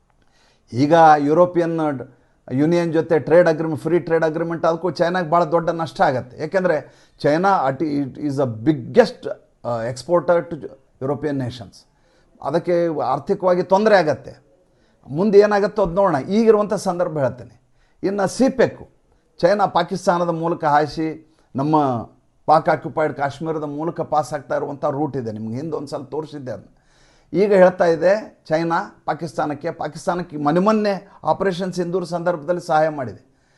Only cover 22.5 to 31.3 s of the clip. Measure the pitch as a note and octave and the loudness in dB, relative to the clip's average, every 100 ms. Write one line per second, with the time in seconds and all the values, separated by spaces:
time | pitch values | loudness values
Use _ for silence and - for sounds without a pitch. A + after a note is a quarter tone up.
22.5 | D#3 E3+ D#3 D#3+ C#3+ D#3 C#3+ C#3 - D#3+ | 2 2 -2 -4 -4 -4 -2 -6 -6 -6
23.5 | D#3 D3 C#3+ E3 E3 D#3 D3+ D3 D3+ C3 | -6 -6 -6 -6 -6 -4 -2 -2 -6 -6
24.5 | D3 C#3+ C#3+ D3+ C3+ D3+ C3+ A2+ G#2+ A2 | -6 -4 -4 -4 -2 -4 -4 -8 -8 -8
25.5 | A#2+ D#3+ D3 D3+ D3 C3 D3 D#3 D3 B2+ | -8 -6 -8 -8 -10 -10 -10 -10 -12 -12
26.5 | G2 - _ _ _ _ _ _ E3 G3+ | -12 -16 _ _ _ _ _ _ 0 4
27.5 | G3 F3+ F3+ F3 E3 E3 G#3+ - - - | 6 6 6 2 2 2 2 -2 -16 -4
28.5 | D#3+ E3 E3+ G#3+ - - D#3+ E3 - D3+ | -2 0 -2 -4 -10 -8 -8 -8 -6 -6
29.5 | C#3+ E3+ D#3+ D3+ D3+ - F3 F3 D3+ D3 | -6 -8 -8 -10 -8 -6 -4 -6 -4 0
30.5 | E3+ G3+ A3 G#3 F#3 - - D3+ | 2 4 2 0 -4 -8 -6 -4